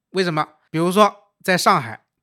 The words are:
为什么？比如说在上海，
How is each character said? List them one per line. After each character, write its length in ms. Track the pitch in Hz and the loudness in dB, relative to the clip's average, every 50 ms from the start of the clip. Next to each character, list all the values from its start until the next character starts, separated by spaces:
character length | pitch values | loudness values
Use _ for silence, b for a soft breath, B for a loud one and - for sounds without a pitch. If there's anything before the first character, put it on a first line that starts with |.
| _ _ | _ _
为 120 | - 190 190 | -6 -4 -4
什 100 | 175 160 | -2 -2
么？ 140 | 151 151 - _ _ _ _ | -4 -6 -6 _ _ _ _
比 80 | - 156 | -4 -2
如 120 | 165 175 | -2 0
说 220 | 185 202 214 202 208 - _ _ _ _ _ | 2 2 2 2 2 -6 _ _ _ _ _
在 120 | - 185 | -2 -2
上 240 | 175 - 233 196 165 | 0 2 2 2 2
海， 220 | 123 117 110 - _ _ _ _ | -2 -6 -14 -16 _ _ _ _